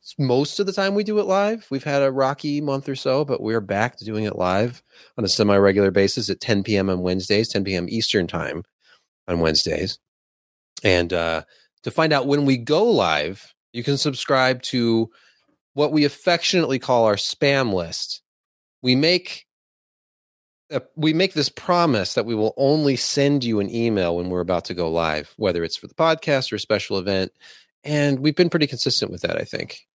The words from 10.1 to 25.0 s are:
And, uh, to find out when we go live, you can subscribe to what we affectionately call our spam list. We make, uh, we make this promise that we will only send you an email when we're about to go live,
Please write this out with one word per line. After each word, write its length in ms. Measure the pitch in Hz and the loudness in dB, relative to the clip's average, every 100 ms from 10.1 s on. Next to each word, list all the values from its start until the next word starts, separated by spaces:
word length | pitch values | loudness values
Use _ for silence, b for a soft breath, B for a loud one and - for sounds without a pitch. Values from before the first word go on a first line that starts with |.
| _ _ _ _ _ _ - | _ _ _ _ _ _ -4
And, 300 | 107 90 85 | 0 2 0
uh, 300 | 87 82 80 - b b b | -2 -2 -4 -6 b b b
to 80 | - | -8
find 200 | - 160 | 0 2
out 160 | 147 135 | 2 2
when 160 | 143 | 2
we 140 | 143 131 | 2 0
go 260 | 113 151 | 2 2
live, 720 | 226 175 90 78 76 98 - _ _ | 4 4 2 0 -2 -8 -18 _ _
you 140 | 120 120 | -8 -4
can 120 | 139 | -2
subscribe 640 | 151 131 - 135 127 127 | -2 -4 -2 2 2 0
to 460 | - 127 117 113 113 b b b b b _ | -4 -2 2 2 0 b b b b b _
what 200 | 139 147 | -2 0
we 100 | 151 | 2
affectionately 720 | 147 - - 170 - 185 151 131 | 0 0 0 0 2 0 0 -2
call 280 | - 123 113 | 2 4 4
our 100 | 101 | 2
spam 580 | - - 143 139 127 | -2 0 2 2 0
list. 480 | 95 82 87 - - _ _ _ _ _ _ | -2 -4 -8 -10 -12 _ _ _ _ _ _
We 140 | 127 127 | 0 2
make, 520 | 160 180 180 - _ _ _ _ _ _ _ _ _ _ _ _ _ | 2 0 -2 -16 _ _ _ _ _ _ _ _ _ _ _ _ _
uh, 120 | 147 - - | -8 -8 -4
we 160 | 156 | 0
make 200 | 160 185 | 2 0
this 140 | 156 139 | 0 -4
promise 680 | - - 175 170 117 90 - | -4 0 2 4 2 0 -2
that 100 | 110 | -2
we 100 | 110 | 0
will 180 | 107 - | -2 0
only 400 | 135 156 143 131 | 2 2 2 0
send 480 | - - 143 143 123 | -2 0 2 2 0
you 160 | 107 | 0
an 120 | 98 | -2
email 440 | 117 117 104 87 85 | -2 0 0 0 -2
when 120 | 90 | -2
we're 120 | 90 | -4
about 240 | 87 87 - | 0 -2 -2
to 80 | |
go 180 | 87 85 | -4 -2
live, 420 | 82 | 0